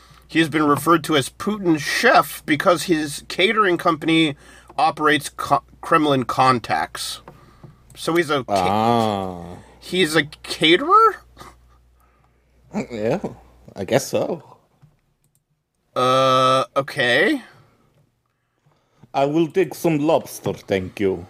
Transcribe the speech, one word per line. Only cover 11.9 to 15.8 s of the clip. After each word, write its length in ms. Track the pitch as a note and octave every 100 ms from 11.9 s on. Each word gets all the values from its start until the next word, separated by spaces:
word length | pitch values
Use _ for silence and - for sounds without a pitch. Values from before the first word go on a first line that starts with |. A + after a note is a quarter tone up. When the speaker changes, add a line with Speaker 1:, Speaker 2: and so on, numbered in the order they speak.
| _ _ _ _ _ _ _ _ G3+ C#3
Speaker 2:
Yeah, 300 | A2+ A2 F3+ - - - _ - -
I 80 |
guess 240 | F#2+ B2+ -
so. 340 | C3+ - F3 - - _ _ _ _ _ _ _ _ _ _ _ _